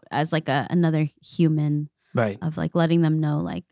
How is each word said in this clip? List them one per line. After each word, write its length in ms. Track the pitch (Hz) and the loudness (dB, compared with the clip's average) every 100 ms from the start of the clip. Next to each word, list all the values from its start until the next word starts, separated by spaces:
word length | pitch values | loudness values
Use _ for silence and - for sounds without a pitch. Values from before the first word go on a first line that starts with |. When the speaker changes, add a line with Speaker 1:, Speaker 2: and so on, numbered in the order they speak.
| _ | _
Speaker 1:
as, 200 | 127 156 | -4 -2
like, 160 | 151 151 | -2 0
a, 180 | 139 113 | -2 0
another 380 | 175 165 156 151 - | 0 2 2 -2 -4
human 680 | - - 160 156 147 147 147 _ _ | -10 0 2 2 0 -2 -4 _ _
Speaker 2:
Right. 240 | 123 110 98 | -2 0 -2
Speaker 1:
of, 160 | 165 160 | -6 -4
like, 180 | 165 175 | -2 0
letting 240 | 165 170 | 2 2
them 200 | 160 156 | 2 2
know, 160 | 151 147 | 0 -2
like, 240 | 170 170 - | -4 -8 -10